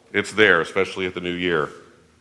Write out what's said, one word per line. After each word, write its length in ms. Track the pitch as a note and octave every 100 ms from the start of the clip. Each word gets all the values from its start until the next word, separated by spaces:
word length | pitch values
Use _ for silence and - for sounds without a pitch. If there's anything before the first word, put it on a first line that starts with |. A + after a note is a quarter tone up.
| _
it's 200 | G2+ G#2
there, 280 | F#2+ G#2+ F2
especially 460 | D#2+ G2 F#2 - F#2
at 80 |
the 60 | F#2
new 120 | F2+
year. 380 | F2 F2+ E2 C#2+ - - _ _ _